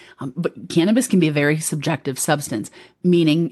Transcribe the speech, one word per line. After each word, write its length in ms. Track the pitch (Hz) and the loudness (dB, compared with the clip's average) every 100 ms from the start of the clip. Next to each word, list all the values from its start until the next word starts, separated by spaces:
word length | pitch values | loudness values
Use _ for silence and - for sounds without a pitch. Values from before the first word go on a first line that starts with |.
| - - | -20 -14
Um, 120 | 139 - | -10 -6
but 320 | 165 - - | -6 -8 -4
cannabis 380 | 170 180 226 254 | 0 2 2 2
can 120 | 190 | 2
be 80 | 156 | 2
a 60 | |
very 260 | 147 147 156 | 2 2 0
subjective 580 | - 156 156 156 143 123 | -2 -4 -4 -4 -6 -4
substance, 540 | - 147 - 113 - - - _ | -2 -2 -2 -8 -8 -16 -20 _
meaning 480 | 180 175 160 160 165 | 2 4 4 2 0